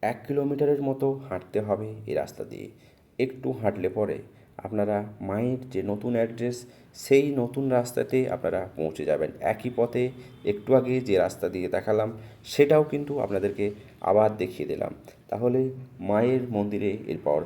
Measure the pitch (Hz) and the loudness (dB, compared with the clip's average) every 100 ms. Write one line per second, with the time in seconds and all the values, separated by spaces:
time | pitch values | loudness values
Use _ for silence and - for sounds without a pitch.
0 | 104 120 - 143 139 143 147 143 139 135 | -2 -4 -2 0 0 2 4 4 2 0
1 | 135 139 135 92 - - 107 101 107 110 | 0 -2 -4 -8 -4 -4 0 0 -2 -10
2 | - 73 71 - - 50 - - - _ | -4 -2 -2 -6 -12 -12 -14 -18 -20 _
3 | _ _ 131 - 135 127 110 104 90 - | _ _ -4 -2 -6 -2 -2 0 -2 0
4 | 104 80 - - - - 101 107 104 104 | -2 -2 -8 -20 -20 -14 -6 -2 0 0
5 | 107 104 98 101 120 131 127 95 95 104 | -2 -10 -4 -2 0 -2 -4 -4 -2 -2
6 | 120 117 113 117 120 120 - - - - | 0 0 0 0 -4 -4 -12 -20 -20 -18
7 | - 139 147 139 120 127 135 127 120 - | 4 6 6 0 -2 0 2 2 2 -2
8 | 120 131 127 - 82 90 92 - 78 78 | 0 0 0 0 -2 -2 -4 -4 -4 -2
9 | 73 73 76 - 78 107 123 123 120 123 | 0 0 0 -2 -2 -2 -4 0 0 2
10 | 127 127 - - - 104 104 131 127 127 | -2 -4 -18 -10 -4 -4 4 4 4 0
11 | 110 95 90 - 90 92 90 90 95 107 | 2 4 4 0 -4 -2 -2 -2 0 2
12 | 110 113 - - - - 143 156 151 147 | 0 -4 -16 -20 -14 4 6 6 4 -2
13 | 147 143 101 98 101 101 101 101 - - | -4 -4 -2 0 -2 -2 -4 -4 -16 -6
14 | - 101 107 107 92 - - 73 - - | 4 6 6 2 -6 -4 -6 -4 -4 -8
15 | - - _ 104 120 127 131 131 - - | -20 -20 _ -2 0 2 0 -4 -14 -12
16 | 92 104 120 127 123 110 104 101 101 104 | 0 2 4 2 0 -2 -2 0 -2 -4
17 | 107 80 - 73 | -6 -4 0 0